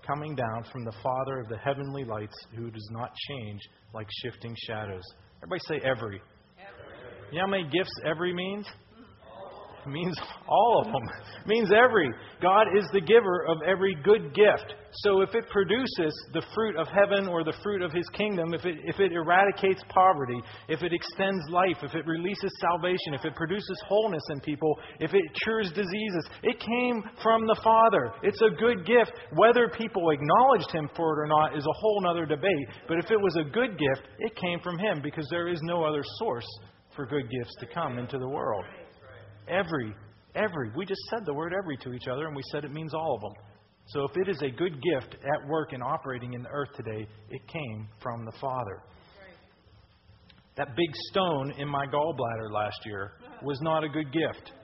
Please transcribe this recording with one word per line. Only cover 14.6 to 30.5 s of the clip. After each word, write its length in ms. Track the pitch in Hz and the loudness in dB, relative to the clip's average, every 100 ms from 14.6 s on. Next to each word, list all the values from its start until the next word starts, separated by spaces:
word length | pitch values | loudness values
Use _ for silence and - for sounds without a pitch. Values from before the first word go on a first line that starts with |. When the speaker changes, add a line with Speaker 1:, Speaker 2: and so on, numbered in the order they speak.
| - - - | -2 -16 -16
Speaker 1:
So 300 | - 208 196 | -2 2 4
if 120 | 190 | 4
it 140 | 233 226 | 0 0
produces 640 | 202 180 220 262 - 160 147 - | 0 2 2 0 0 -2 -2 -8
the 80 | 151 - | -8 -6
fruit 220 | - 220 165 | -2 -2 -2
of 100 | 156 | 0
heaven 380 | 175 202 202 196 | 4 4 4 0
or 180 | 170 | -2
the 100 | 160 156 | -2 -4
fruit 180 | 208 202 | -4 -2
of 100 | 180 | -2
his 160 | 160 165 | -4 -6
kingdom, 400 | - 208 190 165 | -2 -2 0 -2
if 140 | 165 180 | -2 -4
it, 100 | 156 | -6
if 160 | - 165 | -6 2
it 120 | 196 | 2
eradicates 680 | 170 160 175 196 190 190 190 - | 2 4 6 6 4 0 0 0
poverty, 500 | - 185 160 127 120 - - - | 6 6 6 0 -4 -8 -16 -8
if 140 | 156 | -4
it 100 | 175 | -2
extends 480 | 170 - - 196 190 147 | -2 -6 -2 -2 -2 -2
life, 300 | 175 185 165 | 2 2 0
if 120 | 139 | -4
it 100 | 165 156 | -6 -2
releases 460 | 165 175 196 196 - | -2 -2 -2 -4 0
salvation, 540 | 175 175 175 185 175 | 0 2 0 -2 -4
if 100 | 139 | -4
it 100 | 160 | -6
produces 480 | - 160 202 196 185 - | -4 -4 -4 -6 -10 0
wholeness 340 | 202 220 165 - | 2 2 -2 -6
in 120 | 143 | -8
people, 300 | 156 147 160 147 - - | -6 -2 0 0 -6 -6
if 160 | 156 | 2
it 80 | 196 160 - | 2 2 -2
cures 280 | - 220 196 | -2 0 -2
diseases, 560 | 160 196 202 214 180 147 - | -2 -4 -2 -2 -4 -6 -2
it 180 | 208 240 | -2 -2
came 420 | - 240 247 233 202 - | -2 0 0 -2 -6 -2
from 240 | 220 226 220 | 4 4 4
the 120 | 214 | 4
Father. 480 | 220 226 226 180 120 - | 6 8 8 6 0 0
It's 200 | 185 202 | -2 4
a 120 | 220 165 | 4 6
good 240 | 226 220 | 2 2
gift. 280 | 165 240 220 - - | 6 6 6 0 -4
Whether 380 | 151 214 240 233 | 6 8 8 4
people 400 | - 220 196 170 | 0 -4 0 2
acknowledged 600 | 147 147 190 262 | 2 6 8 8